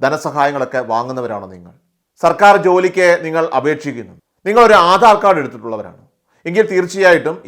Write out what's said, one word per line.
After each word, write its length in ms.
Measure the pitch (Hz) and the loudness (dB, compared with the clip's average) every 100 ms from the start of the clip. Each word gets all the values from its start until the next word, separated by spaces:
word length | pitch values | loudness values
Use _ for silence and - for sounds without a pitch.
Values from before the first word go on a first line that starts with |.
ധനസഹായങ്ങളൊക്കെ 800 | 131 151 156 147 143 139 127 127 113 | -4 -4 -6 -2 -2 -2 -6 -6 -4
വാങ്ങുന്നവരാണോ 560 | 113 123 127 117 101 95 | -4 -4 -8 -8 -10 -14
നിങ്ങൾ? 180 | 92 87 _ _ _ _ - | -20 -20 _ _ _ _ -4
സർക്കാർ 320 | 170 165 202 202 180 | -2 2 4 4 2
ജോലിക്ക് 420 | 185 185 185 180 175 | 2 0 0 2 0
നിങ്ങൾ 220 | 160 160 160 127 | -2 -4 -2 -2
അപേക്ഷിക്കുന്നു. 540 | 143 151 143 120 92 90 _ _ 190 | -2 -4 -8 -14 -18 -20 _ _ -2
നിങ്ങളൊരു 300 | 226 226 202 170 | 2 6 6 4
ആധാർ 280 | 190 226 208 | 4 4 4
കാർഡ് 180 | 202 175 | 2 0
എടുത്തിട്ടുള്ളവരാണോ? 600 | 127 117 113 107 95 - _ _ _ _ 170 | -4 -10 -12 -12 -12 -18 _ _ _ _ -6
എങ്കിൽ 160 | 190 214 | -2 0
തീർച്ചയായിട്ടും 640 | 185 175 190 185 165 147 - | 0 -4 0 2 2 0 -10